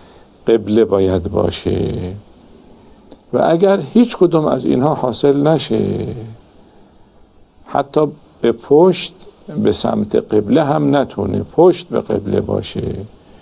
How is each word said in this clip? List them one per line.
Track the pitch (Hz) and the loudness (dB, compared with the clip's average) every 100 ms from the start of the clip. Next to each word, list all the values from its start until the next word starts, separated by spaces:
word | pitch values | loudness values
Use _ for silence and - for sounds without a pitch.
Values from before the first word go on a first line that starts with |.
| - - - _ - | -20 -20 -20 _ 0
قبله | 113 101 107 | 0 2 2
باید | 110 98 95 92 87 | 2 2 2 0 -2
باشه. | 95 95 95 - 98 101 - 90 104 - - - - - - - - _ - _ | 0 0 0 -4 -2 -2 -4 -8 -12 -18 -20 -20 -20 -20 -20 -20 -20 _ -20 _
و | - 160 | 0 2
اگر | 165 190 196 | 2 2 0
هیچ | 143 - 240 - | 0 2 2 2
کدوم | 175 165 156 | 0 2 0
از | 139 156 | -2 0
اینها | 135 139 | 0 0
حاصل | 147 127 110 143 139 | 0 -4 0 0 2
نشه، | 143 160 - 113 101 98 101 - 113 - _ - - - - _ _ _ _ _ - _ - | 2 0 0 -2 -2 -4 -6 -10 -14 -18 _ -20 -20 -20 -20 _ _ _ _ _ -20 _ -8
حتی | 135 139 - 151 - - - | -6 -2 0 -2 -2 -20 -4
به | 117 | -2
پشت | 117 - 143 185 180 - - - - - - | -2 2 4 6 2 -4 -12 -20 -20 -12 -4
به | 107 | -2
سمت | 107 117 110 104 113 - | 0 -2 -2 -2 -2 0
قبله | 107 101 139 | 0 2 2
هم | 147 151 143 143 | 2 0 2 0
نتونه، | 127 - 101 101 101 - | 0 -4 -4 -4 -2 2
پشت | 180 175 - | 4 2 -2
به | 117 | -6
قبله | - 104 98 98 | -4 -4 -2 -4
باشه، | 98 98 98 - - - 107 - - - | -2 -4 -6 -8 -8 -8 -12 -18 -20 -20